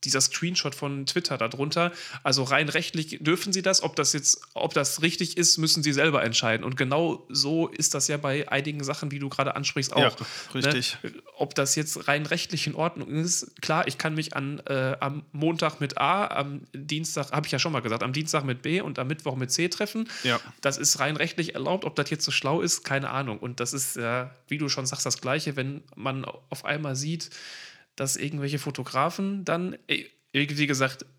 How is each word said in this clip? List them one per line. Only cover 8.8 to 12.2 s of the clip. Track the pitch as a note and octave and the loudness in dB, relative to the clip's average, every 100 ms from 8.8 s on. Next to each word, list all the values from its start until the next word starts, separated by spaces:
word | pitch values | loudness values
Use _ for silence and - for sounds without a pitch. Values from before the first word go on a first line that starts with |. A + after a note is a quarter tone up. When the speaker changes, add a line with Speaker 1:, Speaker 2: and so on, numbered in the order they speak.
Speaker 1:
Sachen, | C3+ D3 D3+ | -4 -4 -4
wie | C#3+ | -4
du | C#3 | -6
gerade | - C3+ - | -2 -2 0
ansprichst, | C#3+ - C3 | -2 -2 0
auch. | - | 6
Speaker 2:
Ja, | B2+ | 4
Speaker 1:
Ne? | - A#2 - - C3+ | 4 -10 -10 -8 0
Speaker 2:
richtig. | C3+ C#3+ B2 - A#2 - - - | 2 2 0 -4 -10 -12 -20 -4
Speaker 1:
Ob | C#3+ - | -2 0
das | C3+ D#3 | 2 2
jetzt | D3+ E3 D#3 | 0 -4 2
rein | D3 | 2